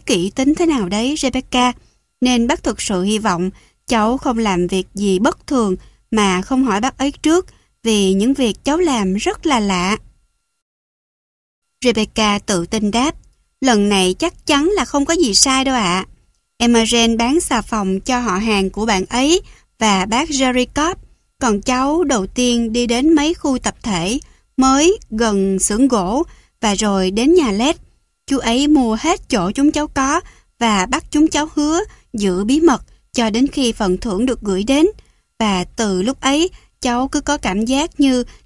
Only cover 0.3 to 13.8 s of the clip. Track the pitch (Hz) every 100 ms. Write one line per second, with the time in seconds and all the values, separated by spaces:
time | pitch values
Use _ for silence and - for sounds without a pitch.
0.3 | - 269 311 339 277 180 208 247 302 262
1.3 | 254 - 254 247 240 _ _ _ _ 254
2.3 | 247 233 339 302 214 - 190 190 214 214
3.3 | 170 185 - _ _ - 233 214 262 285
4.3 | 233 220 180 175 190 180 196 202 185 262
5.3 | - - 269 214 185 - _ _ 214 202
6.3 | 185 185 262 262 196 254 - 277 - 302
7.3 | 339 - - _ _ 226 214 190 190 226
8.3 | 277 247 - - 311 349 247 190 196 349
9.3 | - 339 247 202 185 180 214 - _ _
10.3 | _ _ _ _ _ _ _ _ _ _
11.3 | _ _ _ _ _ 247 220 214 - 214
12.3 | 202 - 185 170 220 208 226 285 - -
13.3 | _ _ _ 262 214